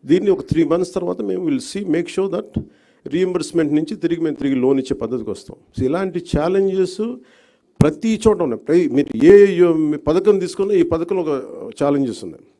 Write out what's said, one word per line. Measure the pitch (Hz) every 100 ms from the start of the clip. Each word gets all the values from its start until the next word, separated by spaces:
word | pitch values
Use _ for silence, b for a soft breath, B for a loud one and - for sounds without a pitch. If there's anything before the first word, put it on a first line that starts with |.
దీన్ని | 127 180 202
ఒక | 185
త్రీ | - 156
మంత్స్ | 151 170 180
తర్వాత | 190 180 180
మేము | 202 185 170
will | 131
see, | - 196 196
make | 156 -
sure | - 196
that | 175 - - - b b b -
reimbursement | 175 185 180 151 170 151
నుంచి | 151 156 -
తిరిగి | 170 170
మేము | 160 -
తిరిగి | 139
లోన్ | 135 127 135
ఇచ్చే | 131 135
పద్ధతికి | 113 123 107
వస్తాం." | 95 - - _ -
So |
ఇలాంటి | 131 170 190 170 175 147
ఛాలెంజెస్ | 160 196 190 190 180 - 226 247 b b b b _ _
ప్రతి | 147 151 220 214 220
చోట | 185
ఉన్నాయి. | 156 110
ప్రతి, | - 170 156
మీరు | 127 147 113
ఏ, | 151 202 202 175
ఏ | 175 160 151 147
పథకం | - 170 208 196
తీసుకున్నా | 175 - 196
ఈ | 196
పథకంలో | 170 165 170 190
ఒక | 160 139 101 - 110 -
ఛాలెంజెస్ | 143 143 131 107
ఉన్నాయి. | 92 78 _